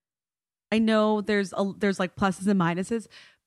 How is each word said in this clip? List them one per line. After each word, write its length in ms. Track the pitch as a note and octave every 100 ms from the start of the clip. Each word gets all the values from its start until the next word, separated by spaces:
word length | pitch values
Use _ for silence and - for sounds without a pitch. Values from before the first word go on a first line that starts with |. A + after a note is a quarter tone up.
| _ _ _ _ _ _ -
I 80 | A3
know 420 | A3 A3 G#3+ G#3+
there's 320 | G#3 G#3 F#3+ -
a, 160 | G3+ F3
there's, 200 | G3+ F#3+
like, 180 | F3+ -
pluses 300 | G3 F3+ F#3+
and 120 | G3
minuses, 460 | E3+ F3 F#3 A#3 - - - _